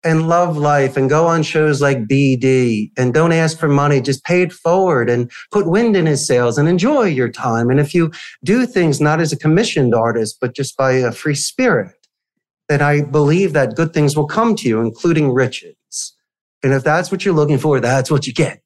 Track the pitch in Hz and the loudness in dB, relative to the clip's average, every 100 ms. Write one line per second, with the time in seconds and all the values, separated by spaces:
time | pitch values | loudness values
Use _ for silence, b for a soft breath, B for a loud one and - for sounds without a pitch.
0 | 165 160 160 170 175 151 147 147 135 135 | 0 0 2 0 0 0 0 2 0 0
1 | 135 151 170 165 151 160 156 139 143 131 | 0 2 2 0 0 0 0 2 0 0
2 | 110 135 139 127 131 131 123 107 107 - | 0 0 2 2 2 2 2 0 -4 -2
3 | 127 151 165 165 160 160 156 143 143 139 | 0 2 2 2 0 -2 0 2 2 0
4 | 123 135 - 180 180 - 165 180 185 143 | 0 -6 -2 0 0 -2 -2 2 2 0
5 | 117 120 120 B B 208 165 185 233 196 | 0 0 -2 B B -2 0 2 2 2
6 | 160 139 - 123 120 113 147 180 208 294 | 2 0 0 0 2 2 2 2 2 2
7 | 214 135 120 - 131 117 117 135 147 175 | 0 0 -2 -4 -4 0 0 0 2 0
8 | 165 B B B 139 226 247 202 165 135 | 0 B B B -2 0 0 0 0 2
9 | 151 156 165 156 156 160 233 160 123 113 | 0 0 -2 -2 0 2 0 0 2 2
10 | 113 113 110 - 123 120 135 - 131 131 | 0 -2 -4 -4 -6 -6 -10 -2 0 0
11 | 123 110 156 147 - - 254 143 104 _ | -2 -4 -6 -4 -6 -2 0 0 -2 _
12 | _ _ _ _ _ _ _ 143 147 147 | _ _ _ _ _ _ _ 0 2 0
13 | 147 147 147 165 190 151 131 110 160 160 | 0 0 2 2 2 0 -2 -2 -2 0
14 | 147 147 147 - 233 214 - 110 117 107 | 0 0 -2 0 0 0 0 0 -2 -2
15 | 175 160 143 123 123 - - - _ - | -2 0 0 0 -2 -4 -18 -20 _ -14
16 | - _ _ _ _ _ 135 123 139 156 | -14 _ _ _ _ _ -2 0 0 -2
17 | 180 185 202 165 151 139 156 139 120 135 | -2 -4 -2 0 2 0 0 0 2 0
18 | 123 143 - 123 139 - | 0 -2 -2 -4 -4 -4